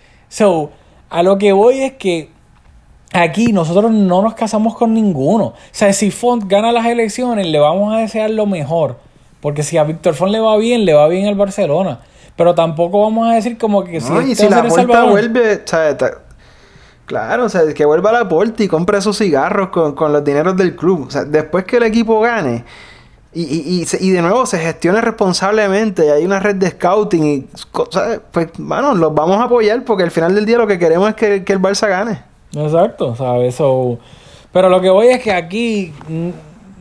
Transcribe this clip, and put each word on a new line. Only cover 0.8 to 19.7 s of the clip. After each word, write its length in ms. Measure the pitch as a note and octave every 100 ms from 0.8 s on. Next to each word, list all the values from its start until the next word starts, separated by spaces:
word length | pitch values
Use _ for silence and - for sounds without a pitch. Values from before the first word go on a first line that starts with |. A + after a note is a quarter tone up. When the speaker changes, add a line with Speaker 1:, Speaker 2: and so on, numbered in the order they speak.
| _ _ _
Speaker 1:
a 160 | E3
lo 140 | F3+ G3
que 140 | G#3
voy 280 | G3 A3+ C4+
es 140 | C4+
que 360 | C4+ F#3+ E3+ D3 _ _ _ _ - _ _ _
aquí 400 | F#3 E3+ G3+ A#3+
nosotros 380 | G3 D#3+ F3 A3+
no 320 | A3 F#3+ F3+
nos 120 | A3
casamos 420 | A3+ A3 A3 A3+ A3+
con 180 | A#3
ninguno. 500 | A3+ G#3+ D3 C#3 A3 C3+
O 80 | - -
sea, 200 | - G3+
si 200 | G3 G3+
Font 320 | - A#3+ A#3+ F#3+
gana 220 | G3+ A3+
las 160 | A#3 A#3
elecciones, 600 | A#3 A3 B3 B3 A3 F3
le 120 | D3+
vamos 340 | D3 F#3 G#3
a 40 | A3
desear 320 | A3 A3 G#3+
lo 160 | A3 G#3
mejor. 520 | F3+ C3+ E3 C#3 B2 - _ _ _
Porque 220 | D3 D3
si 120 | D3 E3
a 80 |
Víctor 300 | D3+ E3 F3+
Font 160 | D3 F#3
le 80 | A3
va 160 | A3 G#3+
bien, 280 | A3+ A#3+
le 100 | F#3+
va 140 | D3 D3+
bien 180 | F#3 G3+
al 80 |
Barcelona. 680 | G3+ G3+ G#3 E3+ D#3 F#3+ A#2+ - - - -
Pero 180 | E3+
tampoco 480 | F3 E3 D#3+ E3+ G3+
vamos 260 | G#3+ A3+ A3+
a 60 |
decir 240 | A3+ A3+ A3+
como 260 | A3 G3+
que 160 | F#3 E3
si 100 | -
Speaker 2:
No, 120 | E3
y 100 | C4+
Speaker 1:
este 140 | G#3 G#3
Speaker 2:
si 60 |
Speaker 1:
va 80 | A#3
a 20 |
ser 20 |
el 60 | A#3
Speaker 2:
Laporta 120 | - B3
Speaker 1:
salvador. 160 | A#3 G#3+
Speaker 2:
vuelve, 440 | G3+ A#3 A#3+ A3 F#3+
o 120 | -
sea, 280 | E3+ D#3 C3+
ta-, 200 | B2+ - - - - - - - - _
claro, 400 | - B2 A2 F3
o 40 | A3+
sea, 140 | F#3+ D#3
que 100 | C#3+
vuelva 280 | D3 D#3+ G3+
Laporta 500 | A#3+ G#3 D#3+ G#3+ A3+
y 40 | G3
compre 300 | D#3+ F3+ G3+
esos 200 | G3+ G3
cigarros 500 | G3+ C#3 D#3+ G#3
con, 260 | F#3